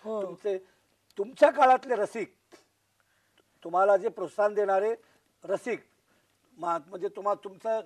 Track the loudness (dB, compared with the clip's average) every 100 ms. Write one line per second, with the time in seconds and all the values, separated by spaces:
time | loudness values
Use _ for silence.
0 | -10 -8 -8 -6 -6 -6 -8 _ _ _
1 | _ -10 -10 2 4 6 4 4 2 -4
2 | -4 -6 -10 _ _ -20 _ _ _ _
3 | _ _ _ _ _ _ -2 2 4 4
4 | 2 -6 -6 0 0 2 0 2 0 -4
5 | _ _ _ _ -6 -6 -4 -8 _ _
6 | _ _ _ _ _ -8 -4 -4 -6 -8
7 | -8 -4 -4 -4 -6 -10 -4 -4